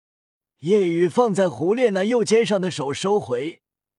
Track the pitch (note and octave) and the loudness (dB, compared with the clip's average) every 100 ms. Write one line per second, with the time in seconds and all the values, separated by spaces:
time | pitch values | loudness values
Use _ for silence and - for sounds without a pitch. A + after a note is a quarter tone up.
0 | _ _ _ _ _ _ D3 G#3 F3+ E3+ | _ _ _ _ _ _ 0 2 2 2
1 | F3+ - A#3+ G3 F#3 A#2 E3 A#3 A#3+ G3 | 0 2 0 2 0 0 -2 2 0 0
2 | G3+ B3 G#3 A3 G3 G3+ F3+ D3 C#3 C3+ | 0 0 2 2 2 0 -2 -4 -6 -4
3 | G3 G#3 - B2 D3+ - _ _ _ | -2 -2 -2 -6 -6 -12 _ _ _